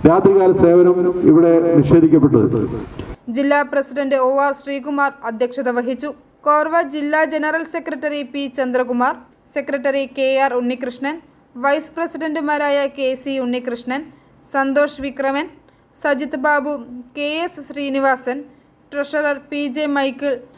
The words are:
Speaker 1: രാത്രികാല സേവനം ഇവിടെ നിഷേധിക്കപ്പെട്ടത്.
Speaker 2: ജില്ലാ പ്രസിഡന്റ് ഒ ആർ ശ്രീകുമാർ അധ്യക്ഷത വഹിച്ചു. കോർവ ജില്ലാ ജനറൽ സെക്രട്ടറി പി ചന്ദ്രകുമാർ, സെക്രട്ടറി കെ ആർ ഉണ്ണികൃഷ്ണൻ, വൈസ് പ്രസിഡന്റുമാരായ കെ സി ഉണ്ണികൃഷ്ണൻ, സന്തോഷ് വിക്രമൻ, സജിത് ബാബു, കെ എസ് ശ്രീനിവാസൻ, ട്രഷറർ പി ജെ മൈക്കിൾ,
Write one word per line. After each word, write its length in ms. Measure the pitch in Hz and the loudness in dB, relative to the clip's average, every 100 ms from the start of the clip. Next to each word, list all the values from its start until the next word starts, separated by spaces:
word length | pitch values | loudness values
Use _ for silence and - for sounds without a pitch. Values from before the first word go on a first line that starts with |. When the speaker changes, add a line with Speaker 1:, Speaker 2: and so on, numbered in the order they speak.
| 147 | 6
Speaker 1:
രാത്രികാല 420 | 180 190 196 185 | 6 6 6 4
സേവനം 680 | 180 170 175 180 180 180 180 | 6 6 8 6 4 0 2
ഇവിടെ 540 | 170 156 170 165 170 165 | 6 6 6 4 4 4
നിഷേധിക്കപ്പെട്ടത്. 920 | 143 170 160 156 139 123 101 117 104 113 101 - - - - | 6 6 6 6 6 4 2 0 -2 -6 -10 -12 -14 -14 -6
Speaker 2:
ജില്ലാ 340 | 233 277 285 | -2 2 2
പ്രസിഡന്റ് 520 | 277 285 277 262 277 | 2 -4 -4 -6 -2
ഒ 220 | 269 254 269 | 0 2 2
ആർ 160 | 285 | 0
ശ്രീകുമാർ 600 | 277 277 277 277 285 277 277 | -2 -8 -8 -6 -2 -2 -2
അധ്യക്ഷത 440 | 226 220 247 262 254 | -10 -4 -4 -2 -2
വഹിച്ചു. 460 | 240 240 254 294 - _ _ | -2 -4 -6 -8 -10 _ _
കോർവ 420 | 294 302 311 339 | 0 2 2 0
ജില്ലാ 420 | 302 302 294 311 | -2 -4 -2 0
ജനറൽ 400 | 311 311 302 320 | 0 0 -2 -2
സെക്രട്ടറി 580 | 320 330 320 302 302 294 | -4 -8 -8 -6 -6 -6
പി 300 | 254 285 277 277 | -6 -6 -6 -4
ചന്ദ്രകുമാർ, 580 | 254 247 240 247 254 311 - _ _ | -2 -2 -2 0 0 -2 -12 _ _
സെക്രട്ടറി 540 | 302 294 277 277 277 269 269 | -8 -2 -2 0 -2 -4 -2
കെ 200 | 262 269 | 0 2
ആർ 100 | 269 | 2
ഉണ്ണികൃഷ്ണൻ, 680 | 254 240 254 254 240 277 330 _ _ _ 247 | 0 -2 -4 -6 -6 -6 -6 _ _ _ -2
വൈസ് 340 | 277 294 302 - | 0 0 -4 -6
പ്രസിഡന്റുമാരായ 920 | 330 330 320 302 294 294 294 285 277 277 | -6 -4 -6 -4 -2 -2 0 0 -2 -2
കെ 160 | 262 262 | -4 -4
സി 140 | 269 269 | -6 -4
ഉണ്ണികൃഷ്ണൻ, 680 | 247 247 247 233 240 269 311 - _ _ - | -2 -4 -6 -8 -6 -8 -8 -20 _ _ -6
സന്തോഷ് 480 | 277 269 277 294 294 | -2 0 0 0 -2
വിക്രമൻ, 480 | 269 277 269 277 330 - _ _ _ - | -10 -4 -2 -2 -6 -12 _ _ _ -6
സജിത് 340 | 302 269 302 294 | -2 -2 -4 -2
ബാബു, 440 | 294 294 277 285 240 247 240 302 | 0 0 -2 -8 -10 -16 -16 -8
കെ 140 | 294 311 | -6 -4
എസ് 160 | 349 - | -6 -10
ശ്രീനിവാസൻ, 840 | 262 285 277 269 269 262 254 269 - _ _ _ _ | -14 -8 -4 0 0 0 -4 -8 -10 _ _ _ _
ട്രഷറർ 480 | 285 285 302 294 277 - | -8 -4 -2 -2 -4 -6
പി 160 | 294 285 | -6 -4
ജെ 200 | 262 302 | -4 -2
മൈക്കിൾ, 500 | 285 277 269 285 247 - | 0 -2 -2 -4 -4 -8